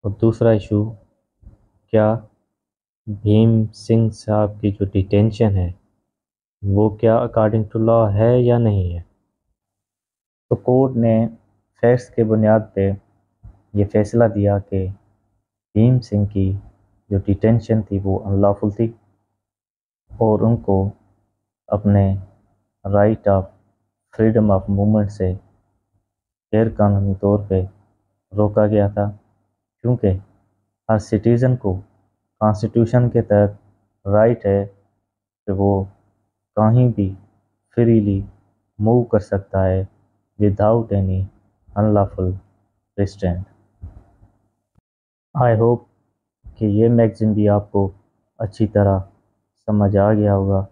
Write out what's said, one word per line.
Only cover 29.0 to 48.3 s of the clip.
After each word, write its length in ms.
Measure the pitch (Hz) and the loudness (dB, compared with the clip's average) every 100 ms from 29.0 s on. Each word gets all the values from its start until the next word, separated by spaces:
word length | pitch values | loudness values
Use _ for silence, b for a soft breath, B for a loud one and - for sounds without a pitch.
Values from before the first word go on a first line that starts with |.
| 104 101 _ _ _ _ _ _ | -6 -8 _ _ _ _ _ _
क्योंकि 260 | 120 123 104 95 - _ _ _ _ _ - | -4 -2 -2 -2 -8 _ _ _ _ _ -4
हर 80 | 110 | -4
citizen 560 | - 107 117 120 123 127 | -2 -2 0 0 0 -2
को 240 | 101 92 - _ _ _ _ _ | -4 -6 -10 _ _ _ _ _
constitution 680 | 107 104 110 117 113 123 120 | -2 -2 -2 0 0 2 0
के 120 | 117 | -2
तहत 380 | 110 104 101 104 _ _ _ _ 98 | 0 2 2 -2 _ _ _ _ -2
right 380 | 104 113 117 101 | 2 2 0 -2
है 200 | 98 98 | -2 -4
कि 840 | _ _ _ _ _ _ _ - | _ _ _ _ _ _ _ -8
वो 360 | 95 98 98 98 _ _ _ _ _ _ - | -2 0 0 -4 _ _ _ _ _ _ 0
कहीं 340 | 110 120 123 | 2 2 2
भी 240 | 110 95 95 _ _ _ _ _ | 0 -4 -6 _ _ _ _ _
freely 540 | - 117 113 101 98 98 _ _ _ _ - | -2 2 2 0 -4 -8 _ _ _ _ -4
move 220 | 107 123 | 0 0
कर 160 | 117 107 | 0 -4
सकता 440 | - 101 98 95 | -2 -6 -4 -2
है 240 | 95 95 95 _ _ _ _ - | -2 -2 -6 _ _ _ _ -2
without 460 | 104 98 104 117 113 | -2 0 0 0 -2
any 380 | 101 95 95 95 _ _ _ _ - | -4 -2 -4 -6 _ _ _ _ -4
unlawful 540 | 107 104 98 - 92 95 _ _ _ _ _ - | 0 0 -2 -4 -6 -6 _ _ _ _ _ -6
restraint। 460 | 98 - 92 87 95 _ _ _ - - _ _ _ _ _ _ _ _ _ _ _ _ _ - | -6 -4 -6 -6 -12 _ _ _ -20 -20 _ _ _ _ _ _ _ _ _ _ _ _ _ 0
I 160 | 123 110 | 2 2
hope 180 | 117 120 _ _ _ _ _ _ - - | 2 0 _ _ _ _ _ _ -20 -6
कि 80 | 107 | -2
ये 240 | 104 117 | 2 2
magazine 440 | 120 110 107 110 | 4 2 0 -2
भी 140 | 104 104 | 0 2
आपको 460 | 101 104 101 98 - _ _ _ | 0 0 -4 -4 -6 _ _ _